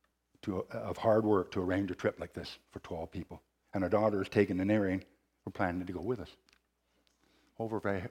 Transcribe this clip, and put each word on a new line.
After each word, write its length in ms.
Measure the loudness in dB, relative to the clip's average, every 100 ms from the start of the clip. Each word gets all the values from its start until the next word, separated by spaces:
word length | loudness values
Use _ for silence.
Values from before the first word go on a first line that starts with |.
| _ _ _ _
to, 220 | -6 -4 -4
of 280 | -8 -6 0
hard 260 | 4 4
work 260 | 6 4 2
to 80 | -2
arrange 300 | 0 0 -2
a 40 |
trip 260 | -2 -2 -2
like 140 | -10
this 240 | -10 -12 -14 _
for 100 | -16
twelve 300 | -10 -10 -8
people. 320 | -10 -12 -14 _ _ _
And 80 | -2
our 80 | 2
daughter 320 | 4 4 2
is 60 | 2
taking 320 | 4 4 2
an 100 | 2
airing. 320 | 2 2 -2 -6 _ _ _
We're 80 | -10
planning 340 | -2 -2 -2 -6
to 60 |
go 80 | -6
with 200 | -4 -6
us. 100 | -8 -18 _ _ _ _ _ _ _ _ _ _ _ -8
Over, 520 | -4 -2 0 -2 -4